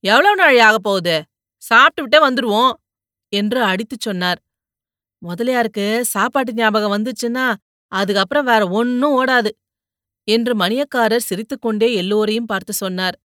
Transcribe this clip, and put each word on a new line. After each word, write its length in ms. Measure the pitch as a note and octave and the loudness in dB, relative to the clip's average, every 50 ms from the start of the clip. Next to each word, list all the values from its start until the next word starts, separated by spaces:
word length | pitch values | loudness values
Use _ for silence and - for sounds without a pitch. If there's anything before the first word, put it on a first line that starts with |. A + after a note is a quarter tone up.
| - | 2
எவ்வளவு 320 | F#3+ G#3 B3 D#4 G4+ G#4 | 4 4 4 4 4 4
நாழி 240 | F#4+ F4+ D#4 C4+ A#3+ | 4 4 4 6 6
ஆகப் 220 | A3+ A3 A3 A3 G#3 | 6 6 4 2 0
போகுது? 340 | G#3+ G3 F#3+ E3 F3 E3 D#3 D3 _ _ _ _ _ _ _ - | -2 -2 -2 0 -2 -2 -2 -4 _ _ _ _ _ _ _ -6
சாப்பிட்டு 380 | - A3+ A#3 C4 D#4+ _ - D4+ | 2 4 6 4 4 _ -2 -4
விட்டே 160 | A#3 B3 D4+ | 2 4 4
வந்துருவோம்" 520 | D#4 C4+ B3+ A#3+ B3 A#3 G3+ G#3+ B3 C4 A3+ - _ _ _ _ _ _ _ _ _ _ - | 4 4 0 -2 -2 0 0 2 2 2 0 -2 _ _ _ _ _ _ _ _ _ _ -4
என்று 300 | G3+ G3+ G#3 A#3+ B3+ A#3+ | -2 -2 -2 0 0 0
அடித்துச் 380 | G3 F#3 F#3 A#3 - - A3+ | 0 0 -2 -4 -8 -10 -10
சொன்னார். 400 | - A3+ G3 F3+ F3+ F3+ F3+ - _ _ _ _ _ _ _ _ _ _ _ _ _ _ _ _ - | -8 -8 -6 -4 -2 -2 -4 -4 _ _ _ _ _ _ _ _ _ _ _ _ _ _ _ _ -12
"முதலியாருக்கு 840 | E3+ F3 F3 A#3 B3 B3+ B3 A#3 A3 - G#3+ G3+ G#3 A3 A#3 B3 | -12 -8 -4 -4 -2 0 0 -2 -2 -2 -4 -4 -2 -2 -2 -4
சாப்பாட்டு 480 | - - G#3 G3+ B3 C4 C#4 C4+ A#3+ A#3 | -4 -2 -2 -4 -2 -2 -4 -4 -4 -2
ஞாபகம் 400 | A3+ A#3 A3 G#3 A3 G#3 G#3 G3+ | 0 0 2 2 0 0 0 -2
வந்துச்சுன்னா 500 | G#3 A3 B3+ B3 - - A#3 A#3 B3+ C4 B3+ A3 F#3+ _ _ _ _ _ _ - | -2 -2 -4 -6 -6 -6 -6 -4 -2 -2 -2 -4 -4 _ _ _ _ _ _ -4
அதுக்கப்புறம் 520 | F#3+ G3+ F#3+ G3+ G3+ F#3+ F#3 C4+ D4 C#4+ | -4 -2 0 0 0 0 0 0 -2 2
வேற 180 | B3+ A#3 A3 G#3 F3+ | 2 2 2 2 2
ஒண்ணும் 460 | F3+ G#3+ A#3+ B3 B3 B3 C4 D4 C#4+ | 0 0 0 0 0 0 0 2 2
ஓடாது" 340 | B3+ B3+ B3+ C4 B3 A3+ G#3+ - _ _ _ _ _ _ _ _ _ _ _ _ _ _ - | 2 2 2 2 0 0 0 -6 _ _ _ _ _ _ _ _ _ _ _ _ _ _ 0
என்று 240 | G#3+ A3+ A#3 B3 B3 | 0 0 0 0 0
மணியக்காரர் 720 | G#3+ F#3 F3+ A3+ C4 D4 C#4 - B3+ A#3 G#3+ A3 A#3+ A3+ - | 0 0 0 0 -2 -4 -2 -2 0 0 2 0 -2 -2 -4
சிரித்துக்கொண்டே 600 | G3 F3 A3+ _ C#4 - - A#3 A3 G#3 A3+ A3+ A#3+ | -6 -8 -6 _ -10 -6 -4 -4 -2 0 0 0 0
எல்லோரையும் 520 | G3 F3 F#3+ G#3 G#3+ G#3+ G#3 G#3+ A3+ A#3+ | 0 -2 0 0 0 0 0 -2 -4 -4
பார்த்து 260 | A3 G#3+ F#3+ F#3+ - G#3 | -4 -6 -8 -6 -8 -10
சொன்னார். 440 | - G3+ F#3 F#3 F3+ F#3 F#3 F3 _ _ | -6 -6 -6 -4 -4 -4 -4 -6 _ _